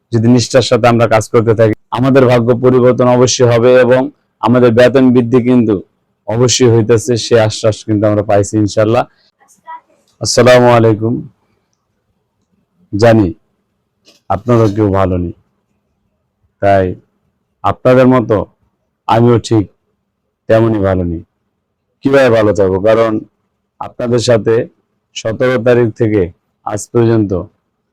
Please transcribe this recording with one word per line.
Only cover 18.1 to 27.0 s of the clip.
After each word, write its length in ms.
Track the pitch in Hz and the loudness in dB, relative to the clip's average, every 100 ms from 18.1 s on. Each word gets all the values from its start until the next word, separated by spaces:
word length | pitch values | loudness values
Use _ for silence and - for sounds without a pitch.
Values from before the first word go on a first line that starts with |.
| 127 113 101 90 _ _ _ _ _ - | 2 0 -4 -4 _ _ _ _ _ -4
আমিও 280 | 113 120 113 | 0 2 0
ঠিক 260 | - 113 95 _ _ _ _ _ _ _ - | 0 -2 -2 _ _ _ _ _ _ _ -2
তেমনই 320 | 110 113 107 95 | 0 0 -2 -2
ভালো 160 | 92 | -2
নেই। 180 | 87 82 - _ _ _ _ _ _ _ | -4 -8 -14 _ _ _ _ _ _ _
কিভাবে 240 | 135 139 127 | -2 0 2
ভালো 200 | 113 104 | 2 0
থাকবো? 260 | 101 95 95 | 0 0 0
কারণ 320 | 107 113 113 107 - _ _ _ _ - | 0 0 0 -4 -10 _ _ _ _ -18
আপনাদের 420 | - - 120 120 117 | -16 -10 -4 -2 0
সাথে 260 | 113 113 113 - _ _ _ _ - | -2 0 -2 -4 _ _ _ _ -12
সতেরো 400 | 113 110 127 127 123 | -10 -4 -4 -2 0
তারিখ 220 | 120 113 - | 0 0 -2
থেকে 220 | 113 104 85 - _ _ - | -2 -2 -4 -8 _ _ -12
আজ 140 | 107 - | -12 -6
পর্যন্ত 400 | 120 | -2